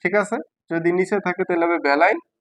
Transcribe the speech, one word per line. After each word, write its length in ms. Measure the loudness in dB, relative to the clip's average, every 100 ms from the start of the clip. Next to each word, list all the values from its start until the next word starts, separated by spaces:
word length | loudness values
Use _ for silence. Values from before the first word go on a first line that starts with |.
ঠিক 100 | -2 0
আছে? 220 | 0 -4 -8 _ -8
যদি 200 | -2 0
নিচে 260 | 0 0 -2
থাকে 220 | -2 -4
তাহলে 220 | -2 0 0
হবে 120 | 0
ভ্যালাইন 380 | 0 4 4 2 -6 _